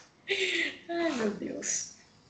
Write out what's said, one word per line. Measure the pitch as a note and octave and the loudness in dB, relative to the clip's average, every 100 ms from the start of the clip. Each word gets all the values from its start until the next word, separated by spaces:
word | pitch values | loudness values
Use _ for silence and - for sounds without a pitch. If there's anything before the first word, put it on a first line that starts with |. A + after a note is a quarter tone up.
| - - - | -20 -10 -4
<laughs> | G4 F#4 E4+ D#4 - - | 0 2 2 0 -2 -4
Ai, | E4+ E4 | 0 2
meu | B3+ G#3+ | 2 2
Deus. | F3 - - - - - - - - - | 0 -4 -4 -2 -2 -4 -12 -20 -20 0